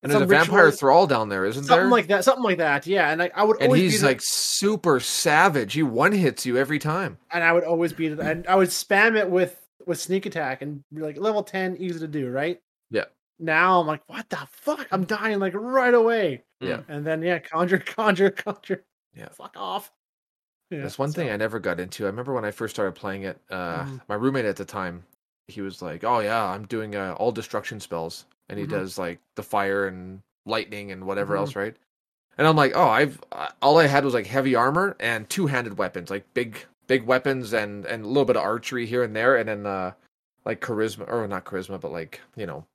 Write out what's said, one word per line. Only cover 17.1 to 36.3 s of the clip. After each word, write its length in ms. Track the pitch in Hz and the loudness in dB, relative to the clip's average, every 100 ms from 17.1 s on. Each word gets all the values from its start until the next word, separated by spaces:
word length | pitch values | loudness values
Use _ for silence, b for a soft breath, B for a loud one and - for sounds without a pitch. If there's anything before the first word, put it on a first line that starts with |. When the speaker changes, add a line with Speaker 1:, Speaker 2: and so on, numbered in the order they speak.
| 160 | -2
Speaker 2:
yeah, 160 | 165 175 | 0 -2
conjure, 400 | - 160 175 180 | -2 -2 0 0
<laughs> 80 | - | -2
conjure, 440 | - 214 185 196 | -2 0 4 4
conjure. 540 | 196 - - - 185 _ _ _ | 2 -8 -10 -8 -10 _ _ _
Speaker 1:
Yeah. 140 | - - | -20 -20
Speaker 2:
Fuck 240 | - - - | -18 -20 -12
off. 340 | - 180 - _ _ _ _ _ _ _ _ | -8 -8 -10 _ _ _ _ _ _ _ _
Yeah, 120 | 160 | -10
Speaker 1:
That's 160 | 139 - | -10 -4
one 120 | 135 | -4
Speaker 2:
so 60 | 156 | -2
Speaker 1:
thing 140 | 147 | -4
I 60 | 104 | -2
never 220 | 110 110 | -2 -2
got 220 | 92 87 | -4 -4
into. 240 | 90 - | -6 -4
I 20 | 101 | -6
remember 260 | 104 127 | -4 -6
when 120 | 127 | -4
I 80 | 107 | -4
first 240 | 104 113 - | -6 -8 -4
started 160 | 98 | -4
playing 320 | 87 107 98 | -4 -10 -8
it, 160 | 98 - _ | -10 -12 _
uh, 300 | 92 90 82 | -8 -6 -6
Speaker 2:
Mm-hmm. 160 | 85 131 _ | -8 -12 _
Speaker 1:
my 60 | |
roommate 300 | 104 127 135 | -2 -2 0
at 100 | 110 95 | -2 -4
the 80 | |
time, 380 | 95 104 92 87 90 _ _ _ _ | -8 -8 -8 -8 -18 _ _ _ _
he 140 | - | -12
was 200 | 98 92 | -12 -10
like, 220 | 90 85 | -12 -6
"Oh, 160 | 107 120 | 0 0
yeah, 240 | 104 113 | 0 -2
I'm 220 | 101 98 107 | -2 -6 -6
doing, 280 | 113 107 | -8 -6
uh, 200 | 104 95 87 | -6 -6 -2
all 140 | 110 | -2
destruction 480 | 110 113 107 - 110 | -2 -8 -8 -8 -12
spells." 460 | - 85 82 - - _ _ | -10 -8 -8 -12 -20 _ _
And 80 | 101 | -10
he 80 | 98 | -6
Speaker 2:
Mm-hmm. 100 | 104 | -6
Speaker 1:
does, 220 | 95 90 | -8 -8
like, 200 | 90 85 _ - | -8 -10 _ -14
the 60 | |
fire 440 | 104 104 98 98 98 | -6 -4 -2 -2 -4
and 340 | 92 92 95 _ _ - | -6 -14 -16 _ _ -6
lightning 460 | 113 101 104 101 | -4 -4 -10 -12
and 140 | 95 92 | -12 -6
whatever 280 | 98 101 | -4 -2
Speaker 2:
Mm-hmm. 60 | 117 | -2
Speaker 1:
else, 160 | 127 117 | -2 -4
right? 200 | 101 - _ _ _ _ _ - | -6 -8 _ _ _ _ _ 2
And 80 | 151 | 4
I'm 100 | 156 | 6
like, 160 | 139 - | 4 4
"Oh, 120 | 160 | 4
I've, 320 | 110 147 156 - | 4 2 -2 -16
I, 180 | - - - | -10 -10 2
all 160 | 139 160 | 6 8
I 80 | 151 | 8
had 180 | 139 | 4
was, 80 | 139 | 2
like, 120 | 123 98 | 0 0
heavy 280 | 135 135 | 0 2
armor 420 | 120 123 156 196 - | 4 4 2 0 -2
and 280 | 113 117 107 | -4 -4 -4
two-handed 480 | - 165 131 117 98 | -2 0 0 -4 -4
weapons, 320 | 95 87 82 | -4 -4 -8
like, 140 | 98 - | -8 -6